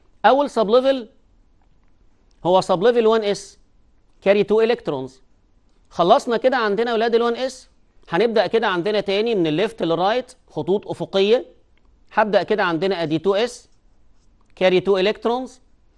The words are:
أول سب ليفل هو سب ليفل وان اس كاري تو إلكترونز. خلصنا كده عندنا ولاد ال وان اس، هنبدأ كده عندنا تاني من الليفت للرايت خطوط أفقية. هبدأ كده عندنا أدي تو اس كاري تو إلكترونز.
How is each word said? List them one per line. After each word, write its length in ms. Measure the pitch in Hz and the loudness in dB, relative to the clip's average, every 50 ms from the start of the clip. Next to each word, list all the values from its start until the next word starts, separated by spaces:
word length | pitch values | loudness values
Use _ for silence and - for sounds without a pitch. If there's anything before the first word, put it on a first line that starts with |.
| _ _ _ _ - | _ _ _ _ 2
أول 260 | 208 247 277 294 247 | 4 4 4 2 -2
سب 200 | - 233 220 190 | -2 -2 0 2
ليفل 380 | 226 254 254 269 269 262 220 214 _ _ _ _ _ _ _ _ _ _ _ _ _ _ _ _ _ _ _ _ _ _ _ _ _ _ - | 2 2 2 2 0 -2 -4 -12 _ _ _ _ _ _ _ _ _ _ _ _ _ _ _ _ _ _ _ _ _ _ _ _ _ _ -2
هو 160 | 165 185 190 | 2 2 2
سب 220 | 180 - 190 165 190 | 2 2 -2 2 2
ليفل 240 | 247 233 240 226 | 2 2 4 2
وان 180 | 220 220 226 214 | 2 2 2 0
اس 340 | 202 196 196 - - - _ _ _ _ _ _ _ _ _ _ _ _ _ - | -2 -4 -4 -8 -14 -20 _ _ _ _ _ _ _ _ _ _ _ _ _ 0
كاري 220 | 190 202 208 196 | 2 2 2 2
تو 160 | - 208 220 | 2 2 2
إلكترونز. 640 | 226 226 240 226 - 180 151 131 131 127 - _ _ _ _ _ _ _ _ _ _ _ _ _ _ _ | 2 0 0 -4 -4 -6 -6 -6 -8 -12 -14 _ _ _ _ _ _ _ _ _ _ _ _ _ _ _
خلصنا 460 | - - 170 180 226 285 - 262 233 | -4 -2 2 4 4 2 2 -2 -4
كده 200 | 220 - 262 262 | 0 0 0 0
عندنا 380 | 254 226 208 202 220 233 247 233 | 0 -2 -2 -2 -2 -2 -2 -2
ولاد 200 | 214 226 240 226 | -2 -2 0 0
ال 80 | 233 233 | 0 0
وان 140 | 240 233 | 0 -2
اس، 320 | 233 254 262 254 - - _ _ _ _ _ _ - - - | -4 -6 -8 -10 -12 -20 _ _ _ _ _ _ -20 -14 -6
هنبدأ 380 | - 226 233 240 214 226 185 | -2 -2 0 0 2 0 0
كده 200 | 175 - 220 226 | 0 0 -2 0
عندنا 340 | 214 185 170 160 208 214 208 | 0 -2 -2 -4 -2 -4 -4
تاني 340 | 196 202 196 202 220 240 233 | -2 -2 -2 -2 -2 -2 -2
من 120 | 190 165 | -2 0
الليفت 360 | 156 151 160 208 214 - - 185 | -2 0 -2 -2 -4 -4 -6 -4
للرايت 500 | 165 165 165 180 196 226 254 254 - - _ _ _ | -4 -2 -2 0 -2 -2 -2 -6 -8 -16 _ _ _
خطوط 380 | - 156 143 156 190 208 - - | -12 -10 -4 -2 -4 -4 -4 -8
أفقية. 580 | 165 - 170 - - 196 196 208 220 262 349 - - _ _ _ _ _ _ _ _ _ _ _ - | -10 -10 -10 -4 -2 0 2 2 2 0 0 -6 -16 _ _ _ _ _ _ _ _ _ _ _ -2
هبدأ 300 | 214 220 214 190 196 170 | 0 0 2 2 0 0
كده 200 | - 214 226 196 | 0 -2 0 0
عندنا 380 | 180 165 156 190 190 196 170 170 | -2 -2 -2 -2 -2 -2 -2 -2
أدي 160 | 147 156 156 | -4 -4 -2
تو 160 | 160 190 202 | 0 0 0
اس 340 | 196 233 240 - - - _ _ _ _ _ _ _ _ _ _ _ _ _ _ _ _ _ _ | 0 -2 -4 -6 -12 -20 _ _ _ _ _ _ _ _ _ _ _ _ _ _ _ _ _ _
كاري 240 | - 185 185 180 185 | 0 2 2 4 2
تو 180 | 180 190 202 185 | 2 2 0 2
إلكترونز. 640 | 185 208 214 214 - 220 240 254 262 247 - - _ _ _ _ _ _ _ | 2 0 -2 -2 -2 -2 -2 -2 -4 -8 -14 -20 _ _ _ _ _ _ _